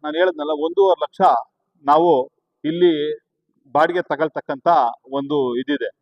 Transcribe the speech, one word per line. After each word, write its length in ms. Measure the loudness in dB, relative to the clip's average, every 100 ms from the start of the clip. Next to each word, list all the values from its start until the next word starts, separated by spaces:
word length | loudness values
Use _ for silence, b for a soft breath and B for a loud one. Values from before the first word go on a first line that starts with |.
ನಾನು 120 | -8 0
ಹೇಳಿದ್ನಲ್ಲ, 320 | 0 0 -6
ಒಂದೂವರೆ 520 | -4 -4 2 2 2
ಲಕ್ಷ 180 | -2 _ 2 2 -4 _ _ _
ನಾವು 460 | 2 2 4 2 0 _ _ _
ಇಲ್ಲಿ 280 | -8 0 2 2 -4 -8 _ _ _ _ _
ಬಾಡಿಗೆ 300 | 0 0 0
ತಗೊಳ್ತಕ್ಕಂಥ 680 | -4 -4 -4 -6 -10 -4 0 2 2 -4 _
ಒಂದು 440 | -6 -4 -2 -2 -4
ಇದಿದೆ. 340 | -4 -6 -6 _